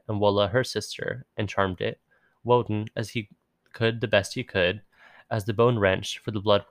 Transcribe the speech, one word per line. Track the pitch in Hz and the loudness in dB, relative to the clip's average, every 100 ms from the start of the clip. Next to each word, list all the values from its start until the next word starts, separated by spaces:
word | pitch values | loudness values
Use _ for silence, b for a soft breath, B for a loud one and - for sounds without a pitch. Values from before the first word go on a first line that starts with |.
| - | -6
and | 104 | 0
Wola | 104 101 101 | 2 4 2
her | 120 | 0
sister, | 120 110 - - - 127 - - | -2 -4 -8 -8 -8 -8 -10 -8
encharmed | 98 - 95 92 | -4 0 0 0
it | 107 - _ _ _ _ | -6 -6 _ _ _ _
Woden | 113 123 107 107 107 - | 2 2 2 -4 -4 -6
as | 107 | -6
he | 120 104 _ _ _ _ | -8 -10 _ _ _ _
could, | - 113 117 | -2 -2 0
the | 110 | 2
best | 104 95 131 | 2 2 -6
he | |
could, | - 98 90 107 - b b b b | -4 0 0 0 -8 b b b b
as | 113 101 | -4 -2
the | |
bone | 101 117 117 | 2 4 4
wrench | 98 95 98 - | 4 2 -2 -10
for | - | -8
the | 107 | -2
blood | 104 101 - | 2 2 2